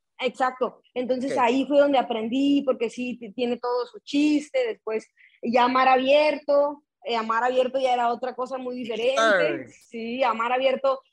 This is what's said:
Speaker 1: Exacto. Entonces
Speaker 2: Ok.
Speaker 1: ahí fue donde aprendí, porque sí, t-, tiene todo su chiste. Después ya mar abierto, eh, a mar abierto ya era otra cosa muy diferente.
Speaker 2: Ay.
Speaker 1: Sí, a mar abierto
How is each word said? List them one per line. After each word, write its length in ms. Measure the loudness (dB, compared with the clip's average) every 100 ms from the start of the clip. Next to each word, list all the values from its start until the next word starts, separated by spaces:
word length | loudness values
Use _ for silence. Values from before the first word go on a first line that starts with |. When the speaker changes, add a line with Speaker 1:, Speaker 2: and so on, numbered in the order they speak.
| _ -8
Speaker 1:
Exacto. 600 | -6 -2 -4 -2 -6 -8 _
Entonces 380 | -6 -4 -2 -2
Speaker 2:
Ok. 40 | 0
Speaker 1:
ahí 280 | 2 0 2
fue 140 | 4
donde 180 | 4 2
aprendí, 640 | 0 -4 -4 0 2 2 0
porque 240 | -2 -4
sí, 280 | -6 -10 -10
t-, 140 | -12
tiene 240 | -6 -4 -4
todo 280 | -4 -4 -6
su 140 | -12
chiste. 640 | -4 0 2 0 0 -4 -2
Después 400 | -4 -6 -6 -8 _ _ _
ya 260 | -2 2 2
mar 200 | 4 4
abierto, 960 | 4 4 4 4 0 0 2 2 -2 _ _ -6
eh, 100 | -4
a 80 |
mar 200 | -2 0
abierto 360 | 2 2 0 0
ya 140 | 0
era 180 | 2 0
otra 240 | -2 -6 -6
cosa 220 | -8 -8
muy 180 | -8 -8
diferente. 440 | -8 -4 0 2
Speaker 2:
Ay. 520 | 4 4 2 -2 -10 -20 _
Speaker 1:
Sí, 360 | -10 -6 -2
a 100 | 0
mar 180 | 0 0
abierto 500 | 0 0 0 0 -2 _